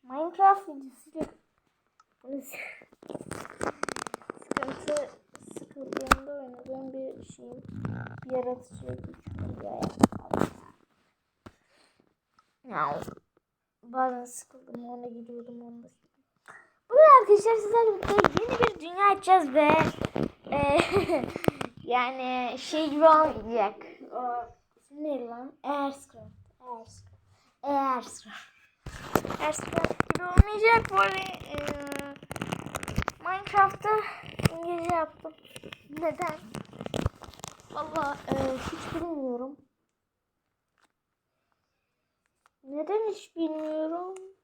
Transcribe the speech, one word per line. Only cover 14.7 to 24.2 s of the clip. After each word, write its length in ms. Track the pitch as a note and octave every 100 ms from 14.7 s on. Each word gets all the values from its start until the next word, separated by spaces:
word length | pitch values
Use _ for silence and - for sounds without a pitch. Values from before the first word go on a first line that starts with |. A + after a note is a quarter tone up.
| A#3+ A#3+
ona 180 | B3 B3
gidiyordum, 540 | A#3 A#3 A#3+ A#3+ A#3+
onu 220 | A#3+ A#3
da 60 | A#3
sıkıldım. 360 | _ _ _ _ _ - - _ _ _
Bugün 300 | B4+ D#5 C5+
arkadaşlar 360 | G#4 G#4 G#4 A4+
sizlerle 480 | G#4 A#4 A4+ G4
birlikte 400 | - G4+ - -
yeni 160 | A#4 B4
bir 200 | A#4 G4
dünya 300 | D#4+ F4+ G4+
açacağız 440 | G4 F4+ F#4 D4
ve, 160 | C4+ D4+ D#4 D#4+ - - - - - -
e, 280 | C#4+ C#4+ D4 - G4 F4 D#4+ - -
<laughs> 60 | - C#4 - -
yani 720 | - B3 B3 C4 B3+ B3+ B3 B3
şey 320 | - D#4 D#4
gibi 160 | D4 D#4+
olmayacak. 800 | D#4 D#4 A#3 G#3+ A#3 G3+ - - - -
O 120 | A#3